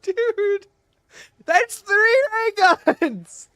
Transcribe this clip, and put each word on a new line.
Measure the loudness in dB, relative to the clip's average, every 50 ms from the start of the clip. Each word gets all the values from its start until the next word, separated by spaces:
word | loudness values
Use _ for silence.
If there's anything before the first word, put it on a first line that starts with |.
Dude! | _ -8 -4 -4 -2 -4 -2 -2 -2 -2 -2 -4 -6 _ _ _ _ _ _ _ _ _ _ -20 -20 -20 _ _ _
That's | 0 0 0 0 0 -6 -16
three | -6 -2 0 2 2 4 4 2 2 0 -2
ray | -2 -4 -4 -2 2 4 4 4 2 0
guns! | -2 -2 0 -2 -4 -4 -6 -16 -18 -20 -20 -20 _ _